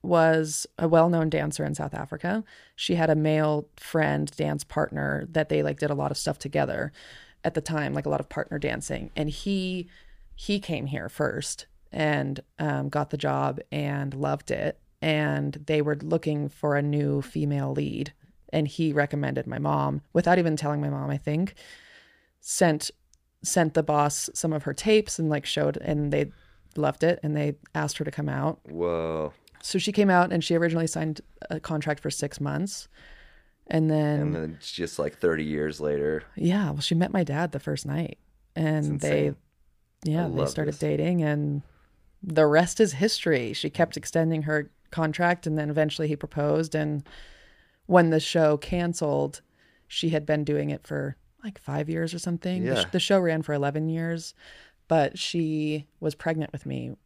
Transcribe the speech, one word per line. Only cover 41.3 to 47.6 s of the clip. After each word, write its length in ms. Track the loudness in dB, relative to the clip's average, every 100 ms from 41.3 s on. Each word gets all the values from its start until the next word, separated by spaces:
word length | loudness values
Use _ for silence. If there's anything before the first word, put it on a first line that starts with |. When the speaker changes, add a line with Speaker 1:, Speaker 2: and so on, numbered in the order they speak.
| 0 -2 -4 -8 _ _ _ _ _
Speaker 1:
the 220 | -2 4 6
rest 320 | 6 4 4
is 140 | 2
history. 600 | 4 0 0 0 0 0
She 160 | -4 -6
kept 260 | 0 0 0
extending 460 | -2 0 2 0
her 260 | 0 -2 -2 _ _
contract 540 | -2 -2 2 2 2 0
and 120 | -2
then 100 | 0
eventually 380 | 2 0 0 -2
he 80 | -2
proposed. 580 | -4 -2 2 2 0
And 300 | -2 -2 -4 -6 -18 -20 -20 -20 _